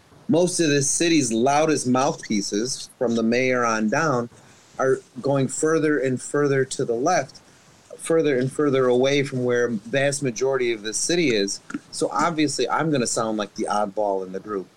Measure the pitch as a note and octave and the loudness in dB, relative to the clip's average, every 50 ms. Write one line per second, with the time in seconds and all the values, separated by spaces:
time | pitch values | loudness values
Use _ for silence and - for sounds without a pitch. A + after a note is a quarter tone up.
0 | _ _ - - - - D3 E3 F3+ E3+ - - E3+ D3+ C#3+ C#3+ C#3 - - - | _ _ -20 -14 -2 0 2 2 2 2 0 0 0 2 2 2 2 0 0 0
1 | E3+ F3 E3 D3+ C3 A2+ A2+ A2 A#2+ C#3 C#3+ D3 D#3+ D#3+ D3 C3+ - B2+ B2 B2+ | 2 2 4 4 2 2 0 2 2 4 4 4 4 2 2 0 2 0 2 2
2 | C3+ D#3 D#3+ - - - A2 G2+ F#2+ - G#2 G2+ A#2 C3+ - - - - - _ | 2 0 -2 -4 -4 -2 -2 -2 -2 -2 -2 -2 -2 -4 -6 -8 -10 -16 -6 _
3 | B2+ A#2 A#2 A#2 A2+ A2+ A#2 B2 C3 B2+ B2+ B2 A#2+ A2+ A2 A2 A2 G#2+ A#2 D3 | -2 0 0 2 2 2 2 2 2 2 2 2 2 0 0 0 0 0 0 0
4 | E3 D#3 C3 A#2+ A#2+ A#2+ - - - - - - - - - - B2+ C3 C3 - | 0 0 0 -2 -2 -6 -12 -20 -20 -20 -20 -20 -20 -14 -6 -2 0 0 0 0
5 | - _ _ B2 - C3+ C#3 C#3 C3+ - - - D#3 D#3 D#3+ D#3+ D3+ D#3 D3+ C3+ | -4 _ _ -6 -2 0 0 0 0 -2 -2 -2 0 0 2 2 2 2 0 0
6 | B2+ C3+ B2+ B2 - - - D3 D3 C#3+ C#3 C3+ C3 - - - B2+ A2+ A#2 A#2 | 0 -2 -2 -4 -6 -4 -2 0 2 2 2 2 0 0 -2 -4 -2 -2 -2 0
7 | C3+ E3+ F#3 D#3 C#3 - - - - - - _ _ - - - _ _ - - | 0 2 0 0 -2 -4 -12 -20 -20 -20 -20 _ _ -20 -20 -20 _ _ -18 -12
8 | - - E3 E3 D#3 D3+ C3+ B2 C3 C3+ - - D3+ D3 C3 C3+ C3 B2 B2 B2 | -2 0 2 2 4 2 2 2 0 -2 0 0 0 2 2 2 4 4 4 4
9 | C3 C#3 C#3+ D3 C3+ C#3 C3+ B2+ B2 B2 A#2+ A#2+ A#2+ A#2+ A#2 G2+ - A#2 B2 C#3 | 4 4 2 2 0 0 -2 -2 0 0 2 2 0 0 -2 -6 -6 -4 -2 0
10 | C3+ C#3+ C#3+ - C#3+ C3 A2 - C3 C3+ C3+ B2+ B2 A#2+ A2+ G#2 G2+ A2 G#2 - | 0 0 0 -2 -4 -4 -2 -2 0 0 0 0 0 -2 -2 -4 -6 -6 -6 -4
11 | - - E3+ F3+ E3+ C3+ A2+ G#2 G2 G2 - - - - - - - - - - | -2 0 0 2 2 2 2 2 0 -2 -4 -8 -10 -12 -12 -12 -12 -12 -6 -4
12 | D#3 - - C#3+ D#3 F3 E3 D#3 D3+ C#3 - - B2 - - B2+ D#3 D#3+ D3 C3 | -4 -2 0 0 0 0 0 0 -2 0 0 -2 -2 -2 0 0 0 0 0 0
13 | A2+ A2 - B2 A2+ A2+ G#2+ G#2+ G#2 - - - G2 D#2+ G2+ G#2 G#2+ G2+ G2 A2 | 0 -2 -2 -2 -2 -2 -2 -4 -4 -6 -6 -8 -4 -2 -2 -2 -2 -2 -2 -2
14 | G#2 G2+ G2 F#2+ F#2+ F#2 F#2+ F#2+ F#2 G#2+ G#2 G2 F2 - _ | -2 -2 -2 -4 -6 -8 -10 -12 -10 -6 -8 -8 -8 -10 _